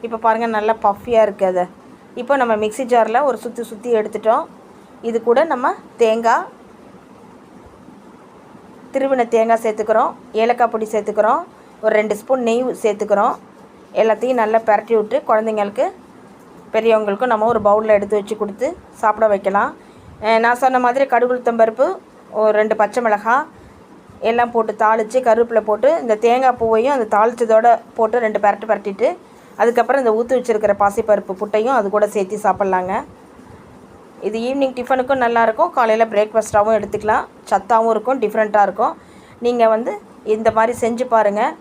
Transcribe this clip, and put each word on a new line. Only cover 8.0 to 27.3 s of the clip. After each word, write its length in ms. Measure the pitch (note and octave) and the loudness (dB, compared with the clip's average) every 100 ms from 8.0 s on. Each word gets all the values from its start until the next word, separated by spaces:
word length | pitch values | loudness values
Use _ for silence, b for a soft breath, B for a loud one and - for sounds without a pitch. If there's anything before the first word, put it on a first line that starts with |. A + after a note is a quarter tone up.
| - - - - - - - - - | -20 -20 -20 -20 -20 -20 -20 -20 -8
திருவின 340 | C#4 C4+ C4 A#3 | -4 -2 0 0
தேங்காய் 320 | A#3 A3+ A3+ | 2 2 2
சேர்த்துக்கிறோம், 500 | A#3 G#3+ G#3+ A3 C#4+ - - | 0 -4 0 2 0 -4 -10
ஏலக்காய் 340 | G#3+ A3+ A#3+ A#3 | -2 0 2 0
பொடி 180 | A#3 A3 | -2 -4
சேர்த்துக்கிறோம், 580 | A3 G#3 G#3 G#3+ C#4 F4+ B B - | -4 -4 0 2 0 -4 B B -4
ஒரு 140 | A3 G#3+ | 0 0
ரெண்டு 200 | G#3+ G#3 | 0 -4
ஸ்பூன் 260 | - C4 | -2 -2
நெய் 220 | A#3 A3+ | 0 0
சேர்த்துக்கிறோம். 720 | B3+ - A3 G#3+ G#3+ G3+ A3+ - - - - - - | -2 -2 -2 -2 -2 0 0 -2 -12 -20 -20 -20 -10
எல்லாத்தையும் 480 | - A3 G#3 A#3+ B3+ | -2 0 0 0 0
நல்லா 160 | G#3+ A3+ | 0 0
பிரட்டி 380 | A3 G#3 G#3+ A3+ | 2 0 2 0
விட்டு 280 | G#3 B3+ - | 0 -4 0
குழந்தைங்களுக்கு, 640 | A3 A3 G#3+ G3+ G3+ E4 F#4+ - - - - - - - | 0 0 -2 -4 -2 -4 -6 -20 -20 -20 -20 -20 -20 -6
பெரியவங்களுக்கும் 600 | A3+ A3+ A3 G#3+ G3+ B3+ | -2 2 2 0 -2 0
நம்ம 120 | A3 G#3+ | 0 0
ஒரு 160 | A#3+ | 2
பவுல்ல 260 | G#3 G#3 A3 | 2 2 4
எடுத்து 280 | G#3 G#3 G#3 | 2 2 -2
வச்சு 220 | G3+ G#3+ | -2 -6
கொடுத்து 400 | G#3 G3+ C4 F4+ - | -6 -4 -6 -6 -16
சாப்பிட 360 | - A3 - A3 | -4 -2 2 2
வைக்கலாம். 480 | G3+ G3 G3 A#3+ D#4 B B B B | 2 0 0 -2 -6 B B B B
அ, 160 | G#3+ A3+ | 0 2
நான் 160 | A3+ B3 | 2 2
சொன்ன 240 | C4 B3+ | 2 2
மாதிரி 260 | B3 B3 C#4 | 0 0 0
கடுகு, 280 | A#3 B3 | 2 2
உளுத்தம் 260 | B3 A#3+ A#3 | 0 -2 2
பருப்பு, 380 | A3+ A3 D4 F#4+ - - - | 0 2 -2 -2 -12 -20 -10
ஒரு 200 | G#3 A3 | 0 2
ரெண்டு 240 | G#3 G#3+ G#3+ | 2 0 0
பச்சை 280 | B3 B3+ | 0 0
மிளகாய் 420 | A#3+ G#3 G#3+ B3 D#4 B B B B - - - | 0 0 0 0 -2 B B B B -20 -20 -6
எல்லாம் 320 | G#3 A#3+ A#3+ | -2 0 0
போட்டு 240 | A#3 A3 G#3+ | 0 -2 0
தாளிச்சு, 400 | A3 A3+ A3 B3+ A#3+ | 2 2 0 0 2
கருவேப்பிலை 340 | A3 A#3 A3+ | 2 2 0
போட்டு, 360 | G#3 G#3 B3+ E4 | 0 0 2 0
இந்த 140 | B3+ G#3+ | 0 0
தேங்காய் 400 | A#3 B3 C4 B3 | 2 2 2 0
பூவையும் 340 | A3+ A3 B3 | 0 2 2
அந்த 240 | C#4+ G#3+ G#3 | 0 0 2
தாளிச்சதோட 600 | A3+ | 2